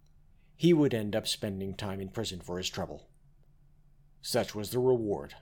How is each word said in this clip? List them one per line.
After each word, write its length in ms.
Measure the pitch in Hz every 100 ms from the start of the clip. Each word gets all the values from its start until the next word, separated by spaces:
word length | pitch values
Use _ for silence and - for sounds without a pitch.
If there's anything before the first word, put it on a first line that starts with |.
| - - - _ _ -
He 160 | 170
would 200 | 160 143
end 220 | 117 104
up 140 | 107 -
spending 460 | - 107 95 98
time 260 | 92 104 98
in 80 | 95
prison 320 | 117 98 90
for 180 | 87 90
his 100 | 92
trouble. 400 | - 80 71 - - - _ - - - _ - - - -
Such 360 | - 120 95 107
was 140 | 95
the 100 | 123
reward 560 | 127 120 107 80 - -